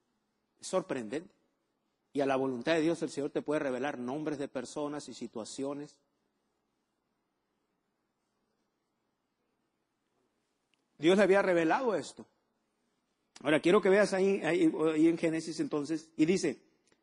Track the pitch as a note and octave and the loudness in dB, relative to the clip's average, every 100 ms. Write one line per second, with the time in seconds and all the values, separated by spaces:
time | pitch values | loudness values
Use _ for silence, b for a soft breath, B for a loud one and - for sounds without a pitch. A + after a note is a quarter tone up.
0 | _ _ _ _ _ _ - F#3 F#3 C3 | _ _ _ _ _ _ -6 -4 -4 -6
1 | G#2+ C#3 F#3 _ _ _ _ _ _ _ | -6 -8 -10 _ _ _ _ _ _ _
2 | _ C#3+ C3+ C3 C3+ B2 D#3 E3 D#3 D#3+ | _ -2 0 0 -2 -4 0 0 0 -2
3 | D3 - D3 D#3 C#3 D3+ C#3 B2 C#3 C3 | -4 -6 -6 -6 -4 -2 -2 -4 -4 -6
4 | B2 D3 D#3 C#3+ C#3 C3+ A#2+ D3+ D3 D3 | -6 -6 -6 -6 -8 -8 -10 -8 -8 -8
5 | C3+ A#2 A#2+ A#2 G#2 - C3+ C#3+ D3 _ | -12 -12 -12 -10 -12 -8 -8 -8 -12 _
6 | _ _ _ _ _ _ _ _ _ _ | _ _ _ _ _ _ _ _ _ _
7 | _ _ _ _ _ _ _ _ _ _ | _ _ _ _ _ _ _ _ _ _
8 | _ _ _ _ _ _ _ _ _ _ | _ _ _ _ _ _ _ _ _ _
9 | _ _ _ _ _ _ _ _ _ _ | _ _ _ _ _ _ _ _ _ _
10 | _ _ _ _ _ _ _ _ _ _ | _ _ _ _ _ _ _ _ _ _
11 | D#3 F#3+ F#3 G3 F#3+ E3+ E3 G#3+ B3+ E3+ | 4 6 6 6 4 2 2 2 0 -2
12 | A#2+ - - _ _ _ _ _ _ _ | -6 -14 -20 _ _ _ _ _ _ _
13 | _ _ _ - C3+ D3+ E3 G3+ G3 G3 | _ _ _ -8 0 2 4 4 6 4
14 | G3 F#3+ G3 G3 D#3 F3 D#3+ D#3 D#3+ D#3 | 4 2 2 0 0 2 2 2 0 4
15 | E3 E3+ E3+ D#3+ E3 D#3 C#3 D3 C#3+ D#3+ | 4 4 0 -2 -6 -6 -4 -4 -4 -8
16 | - - D#3 F#3 D#3+ A2+ _ _ _ _ | -8 -2 2 2 0 -4 _ _ _ _